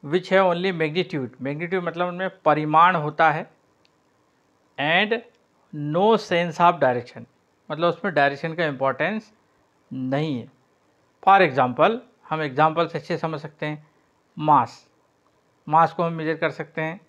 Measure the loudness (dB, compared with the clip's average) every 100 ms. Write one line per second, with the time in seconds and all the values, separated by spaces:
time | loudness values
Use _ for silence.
0 | -2 -4 0 2 2 2 -2 -2 -2 -2
1 | -4 -4 -8 -8 -8 -6 -6 -4 -4 -4
2 | -6 -4 -8 -2 0 2 2 6 6 4
3 | -4 2 2 2 -6 _ _ _ _ _
4 | _ _ _ _ _ _ _ -6 0 2
5 | 0 -2 -6 _ _ _ _ -10 -4 0
6 | 2 2 0 -2 -2 2 2 4 0 0
7 | -6 -18 -20 _ _ _ _ -2 -2 -2
8 | -2 2 2 0 -8 -4 -4 -2 -4 -2
9 | -4 -4 -10 _ _ _ _ _ _ -10
10 | -4 -2 -2 -4 -8 _ _ _ _ _
11 | _ _ 4 6 4 2 0 2 2 2
12 | -8 _ -10 -6 -4 2 2 2 -4 -4
13 | -6 -6 -6 -8 -12 _ -10 -10 _ _
14 | _ _ _ -6 2 4 2 -8 _ _
15 | _ _ _ _ _ _ 0 2 2 0
16 | -4 -4 -6 -2 -4 -6 -12 -8 -8 -8